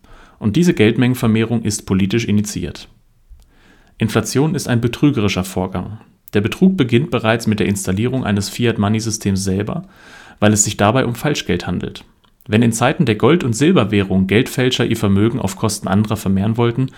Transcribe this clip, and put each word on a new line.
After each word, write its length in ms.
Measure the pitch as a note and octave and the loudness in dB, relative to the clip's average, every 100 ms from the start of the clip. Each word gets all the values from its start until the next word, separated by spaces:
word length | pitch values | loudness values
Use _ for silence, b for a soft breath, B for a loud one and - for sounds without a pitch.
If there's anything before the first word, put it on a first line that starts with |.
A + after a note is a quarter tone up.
| b b b b | b b b b
Und 160 | G#2+ G#2+ | -2 2
diese 180 | F3 | 2
Geldmengenvermehrung 880 | - A2 A#2+ B2 B2 A#2 A2 A2+ A#2 | 4 2 4 0 0 0 2 0 -2
ist 240 | A2 G#2 - | -4 -6 -2
politisch 380 | F#3+ F#3+ A#2+ | 0 2 0
initiiert. 640 | - G#2 G#2 - D2 - - _ _ _ _ - b b b b b - | 0 0 -2 -6 -8 -10 -18 _ _ _ _ -20 b b b b b -4
Inflation 600 | A2+ - - B2+ D#3 D3 | -2 0 0 0 0 -2
ist 100 | - | -2
ein 140 | A#2+ | 0
betrügerischer 640 | A#2+ - D3 B2 G#2 F#2 | -2 0 0 2 0 -2
Vorgang. 540 | F#2 - F#2 F#2+ G2 G#2+ - _ _ | -4 -4 -4 -4 -8 -12 -18 _ _
Der 80 | G#2+ | -2
Betrug 360 | G2+ - F#3+ F#3+ | -2 2 2 4
beginnt 360 | B2 A#2+ C#3+ | 2 2 0
bereits 340 | A#2+ A2 A2+ A2+ | -2 0 0 0
mit 140 | G#2+ | 0
der 80 | - | 0
Installierung 560 | - - F#2+ A#2+ B2+ | -2 -2 -2 -2 -2
eines 240 | G2+ G2+ G2 | -2 -2 -4
Fiat-Money-Systems 960 | - A#2 A2 G2+ A2 A2 G#2 G#2 F#2+ | -2 -2 0 0 0 -2 -4 -2 -2
selber, 400 | G2 F#2+ G#2 E3 - B B B B B | 0 -2 -2 -6 -10 B B B B B
weil 120 | G#2 | 2
es 120 | G#2+ | 2
sich 120 | - - | 0 2
dabei 300 | G#2 B2+ B2+ | 2 2 0
um 80 | |
Falschgeld 540 | A#2+ D3+ D3 - F2+ - | -2 -4 -4 -2 -4 -4
handelt. 360 | F2+ - - - _ _ _ - | -6 -6 -12 -20 _ _ _ -2
Wenn 140 | G#2+ | 2
in 100 | A#2+ | 2
Zeiten 340 | A2+ B2 D#3+ C3+ | 2 0 2 0
der 80 | |
Gold- 300 | G#2 A#2 E3+ | 2 2 2
und 80 | C3 | 0
Silberwährung 720 | G#2+ D3+ F#3 G2+ G#2 G2 F#2+ F#2+ | 0 2 4 2 0 0 0 2
Geldfälscher 580 | G2+ B2+ - B2+ - | 2 0 0 0 0
ihr 120 | A#2+ G#2+ | 0 0
Vermögen 420 | G#2 G2 A2 B2+ | 2 2 2 0
auf 160 | F#3+ | -4
Kosten 320 | - A2 - - | -2 -4 -4 0
anderer 300 | F#2+ G#2+ - | 0 2 -2
vermehren 400 | F#2+ F#2+ G#2+ A2+ | -2 0 0 0
wollten, 340 | A#2 A#2 C3 | 0 0 -4